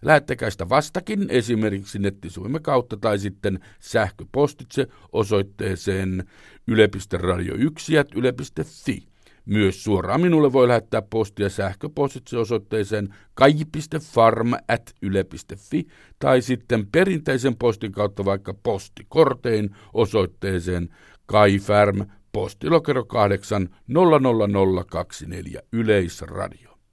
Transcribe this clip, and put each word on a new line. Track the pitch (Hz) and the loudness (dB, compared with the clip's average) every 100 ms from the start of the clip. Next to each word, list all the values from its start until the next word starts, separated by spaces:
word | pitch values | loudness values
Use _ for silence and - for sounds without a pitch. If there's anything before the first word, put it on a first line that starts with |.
Lähettäkää | - 151 143 127 113 | 4 2 2 -4 -4
sitä | 104 85 | -6 0
vastakin | 127 147 - 185 214 202 | 0 0 -8 -6 -4 0
esimerkiksi | 127 107 117 110 98 98 101 | 0 0 -2 -2 -4 -8 -4
nettisivumme | 101 98 82 85 95 151 | -4 -4 -14 -12 -8 -6
kautta | 156 135 120 107 | -2 -2 -2 -4
tai | 113 104 | -2 -2
sitten | 101 - 104 92 - - | -4 -6 -6 -6 -10 -20
sähköpostitse | - 117 101 - - 127 143 - - - 131 - - | -4 -2 -2 -4 -8 -2 -2 -2 -10 -6 -6 -6 -8
osoitteeseen | - 101 107 101 - 104 95 - 95 95 92 87 _ - - - | -4 0 0 -2 -8 -8 -6 -4 -4 -4 -6 -10 _ -20 -16 -4
yle | 110 104 | 4 4
piste | 101 - 90 | 4 -6 -4
radio | 90 90 90 | -2 -2 -4
yksi | - 139 156 - 156 | -2 -4 -4 0 0
at | 147 | 0
yle | - 123 | 0 -2
piste | 123 139 - | -2 -10 -10
fi. | 151 - - 110 - _ _ _ | -12 -10 -8 -8 -10 _ _ _
Myös | - 101 101 90 | -4 0 2 0
suoraan | - 98 87 123 | -2 -2 0 0
minulle | 175 160 147 | 4 4 4
voi | 131 123 | 4 4
lähettää | 120 - 117 | 4 0 -4
postia | 104 113 104 - 101 | -2 -2 -2 -2 -4
sähköpostitse | - 98 92 151 151 139 - 120 120 | -2 -6 -6 -10 -4 -4 -4 -8 -4
osoitteeseen | 113 117 104 110 101 107 101 - _ | -2 -2 -4 -6 -4 -4 -6 -12 _
kai | - 135 151 156 | 4 4 4 -2
piste | 151 151 160 | -8 -8 -10
farm | - - 113 113 117 | -6 4 4 4 -2
at | 120 - 117 - _ | -4 -4 -6 -6 _
yle | 98 95 | -4 -2
piste | 92 - - 101 | -2 -8 -16 -20
fi | _ - - _ _ _ | _ -6 -6 _ _ _
tai | 143 131 | 2 2
sitten | 123 123 - 120 101 | 2 -4 -2 -2 0
perinteisen | 151 190 175 147 135 131 117 | 2 2 0 -2 0 0 0
postin | 120 104 110 | 0 -2 -6
kautta | 98 104 101 | -4 -4 -2
vaikka | 98 98 - | -2 -2 -6
postikortein | 92 - 101 - - - 147 151 123 123 110 104 98 - | -8 -4 -4 -6 -20 -6 2 4 2 -2 -2 -2 -8 -10
osoitteeseen | 107 107 107 92 - 95 92 85 90 85 - - _ _ | 0 2 2 -2 -4 -4 -4 -2 -4 -6 -12 -20 _ _
Kai | 104 104 98 | 4 6 4
Färm, | 98 104 104 98 98 - _ | 2 4 4 2 -6 -12 _
postilokero | 107 98 - 151 165 160 131 | -8 -8 -6 0 0 2 -4
kahdeksan | - 120 104 98 - 107 92 - - | -2 0 2 0 -2 -4 -4 -8 -4
nolla | 135 175 156 | 2 4 4
nolla | 131 113 104 | 4 2 0
nolla | 101 95 92 | 2 2 0
kaksi | 87 85 90 - 73 | -4 -8 -8 -10 -14
neljä, | - - - - | -12 -12 -14 -8
Yleisradio. | 113 110 104 87 - - 92 98 - _ _ _ | -4 2 2 2 -6 -14 -10 -10 -10 _ _ _